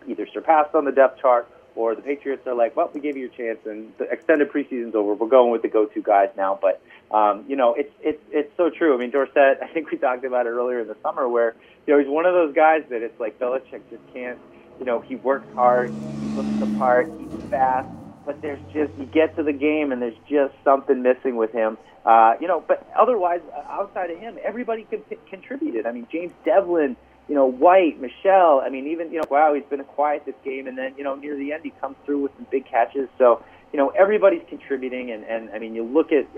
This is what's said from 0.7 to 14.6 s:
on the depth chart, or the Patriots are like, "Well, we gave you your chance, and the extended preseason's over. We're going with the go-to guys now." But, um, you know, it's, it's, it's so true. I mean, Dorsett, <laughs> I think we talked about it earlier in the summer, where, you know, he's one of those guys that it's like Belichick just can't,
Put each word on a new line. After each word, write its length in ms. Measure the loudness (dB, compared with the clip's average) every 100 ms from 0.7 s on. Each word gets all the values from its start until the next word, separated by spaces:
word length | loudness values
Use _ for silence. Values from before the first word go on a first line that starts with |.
| 0
on 80 |
the 80 | 2
depth 280 | 4 4 4
chart, 280 | 2 2 0 -14 _
or 220 | -4 -2 -2
the 60 |
Patriots 440 | -4 -6 -6 -8 -6
are 80 |
like, 220 | -2 0 0
"Well, 160 | -4
we 60 | -4
gave 160 | -8 -6
you 60 |
your 80 | -10
chance, 360 | -8 -8 -6 -10
and 260 | -12 -14 -10
the 60 |
extended 480 | -8 -6 0 2 2
preseason's 420 | -2 -4 -6 -4
over. 200 | -2 0
We're 120 | -2 4
going 240 | 6 6
with 120 | 2
the 60 | 0
go-to 320 | 0 0 -2
guys 280 | 2 4 2 0
now." 240 | -4 0
But, 180 | 0 -2 -8 -20 _
um, 340 | 2 2 0 -4
you 80 | 0
know, 180 | 0
it's, 180 | 0 -6 _
it's, 220 | -6 -6 -6
it's 260 | -6 -4 -2
so 140 | -2
true. 240 | 2 0
I 40 | 2
mean, 120 | 0
Dorsett, 480 | -2 0 4 4 4
<laughs> 40 |
I 40 | -2
think 240 | -8 -6
we 80 | -4
talked 260 | -2 -2
about 220 | -4 -2 -2
it 40 |
earlier 280 | -2 -2 -4
in 80 | -6
the 100 | -8
summer, 260 | -8 -4 -2
where, 280 | 0 0 -2 _ _ 2
you 40 |
know, 60 | 2
he's 100 | 2
one 160 | 2
of 100 | 2
those 200 | 2 2
guys 300 | 4 4 4 -2
that 120 | -8
it's 160 | -8 -8
like 220 | -10 -6
Belichick 400 | -4 -4 -8 -16 -18
just 120 | -20 -18
can't, 260 | -14 -12 -14 -18 -20